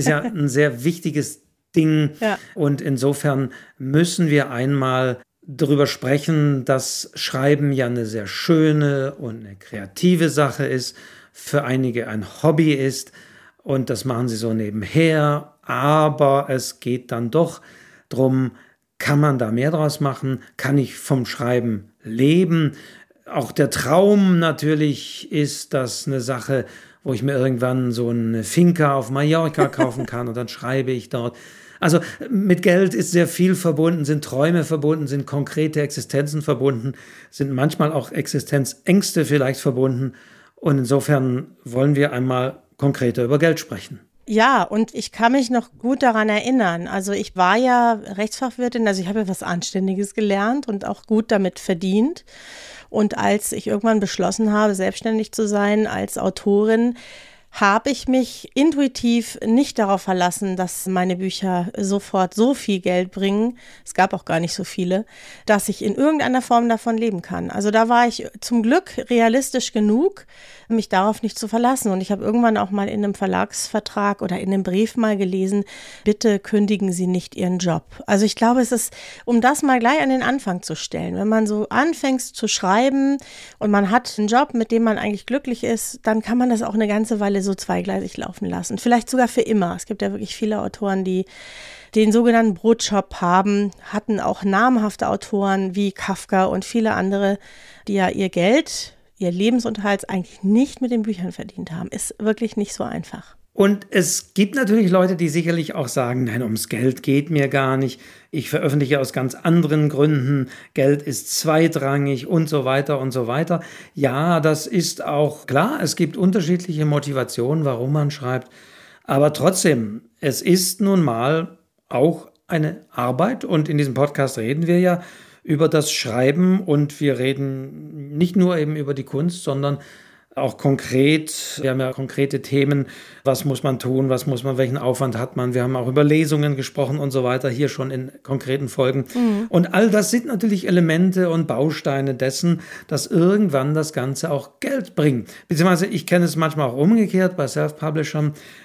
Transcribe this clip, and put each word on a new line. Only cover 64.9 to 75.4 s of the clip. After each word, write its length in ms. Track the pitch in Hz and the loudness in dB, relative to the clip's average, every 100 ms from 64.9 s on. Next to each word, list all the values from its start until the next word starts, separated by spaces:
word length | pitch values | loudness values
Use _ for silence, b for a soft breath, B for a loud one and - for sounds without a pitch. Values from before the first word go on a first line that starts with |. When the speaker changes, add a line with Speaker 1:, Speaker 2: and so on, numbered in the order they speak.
| 185 220 B B B B | -2 -4 B B B B
Speaker 2:
dass 240 | 208 - | 0 0
ich 120 | 196 | -4
in 120 | 214 | -2
irgendeiner 480 | 196 285 311 247 254 | 2 2 2 0 0
Form 260 | 247 240 233 | 2 2 2
davon 300 | 226 240 226 | 0 -2 -2
leben 240 | 226 185 | -2 -4
kann. 280 | - 175 175 | -6 -6 -6
Also 200 | - 202 | -4 0
da 180 | 220 226 | 2 4
war 180 | 240 240 | 4 2
ich 200 | 226 - - | 0 -10 -12
zum 220 | - 240 | -2 0
Glück 280 | 220 330 - - - | 2 2 0 -8 0
realistisch 640 | 240 226 240 269 254 - | 2 4 2 0 -4 -4
genug, 540 | 220 208 220 370 - - B B B B | 0 2 4 2 -2 -20 B B B B
mich 220 | 226 - | -2 0
darauf 320 | 190 202 214 | 2 2 0
nicht 160 | 220 - | -4 -6
zu 100 | 214 | -4
verlassen. 420 | 226 240 262 214 | 0 2 2 0
Und 100 | 185 | -2
ich 100 | 185 | -2
habe 120 | 196 | -4
irgendwann 340 | 208 233 233 214 | 0 2 2 2
auch 120 | 196 | 0
mal 180 | 202 202 | -2 -2
in 140 | 214 | -2
einem 120 | 208 | -2
Verlagsvertrag 1080 | 196 190 185 202 - - 214 - - 202 196 | -2 -2 0 -2 -6 -4 -4 -4 -2 -2 -2
oder 180 | 180 185 | -4 -4
in 140 | 190 | -2
einem 100 | 196 | -2
Brief 340 | 185 185 220 - | 0 0 0 2
mal 200 | 220 202 | 0 0
gelesen, 480 | 190 185 | 0 0